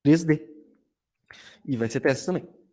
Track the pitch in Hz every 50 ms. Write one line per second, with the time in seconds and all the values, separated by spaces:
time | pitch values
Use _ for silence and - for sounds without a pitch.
0 | _ 139 151 165 165 160 151 156 - - - - - _ _ _ _ _ _ _
1 | _ _ _ _ _ _ - - - - - _ _ - 135 110 117 110 - 135
2 | - 147 131 135 - 180 185 180 - - _ _ _ _